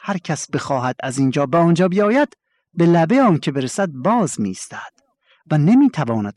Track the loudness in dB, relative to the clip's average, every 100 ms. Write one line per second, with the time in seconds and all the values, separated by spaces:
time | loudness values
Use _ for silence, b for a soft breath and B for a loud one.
0 | -8 -8 -6 -8 -6 -8 -4 -4 -4 -6
1 | -8 -2 -2 0 0 2 2 2 2 0
2 | 0 0 0 _ _ _ _ 0 2 4
3 | 4 4 4 2 -2 -4 -4 -4 -6 -4
4 | -2 0 -2 -4 -6 -6 -14 -16 -18 _
5 | _ _ _ _ -2 0 4 4 4 2
6 | -4 -4 -6